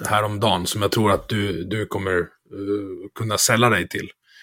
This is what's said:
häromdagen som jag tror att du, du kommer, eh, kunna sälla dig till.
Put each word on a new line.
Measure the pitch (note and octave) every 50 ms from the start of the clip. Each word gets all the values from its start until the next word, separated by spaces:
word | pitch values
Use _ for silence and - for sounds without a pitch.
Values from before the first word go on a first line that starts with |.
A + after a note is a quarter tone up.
| -
häromdagen | - G#2 G#2 G#2+ G#2 G#2 G2+ A2+ G#2+ F#2 F2 F2+
som | - - G#2
jag | G2+ G2
tror | - A2+ A2 G2+
att | F#2+ - - -
du, | A2 G#2 G2+ G2+ F2 E2+ F2+
du | F#2+ A2 A2 G#2
kommer, | - - G2 F#2+ F#2+ F#2 F2
eh, | E2+ - _ _ _ - - G2 G2 G2+ G2+ G#2 G2 F#2+ F#2 E2+ F#2+ G2+ -
kunna | - A#2 A2 G#2 G2+
sälla | - - A2+ A2+ B2 A#2+
dig | G#2 F#2 F2 -
till. | - - - - - _ _ _ - -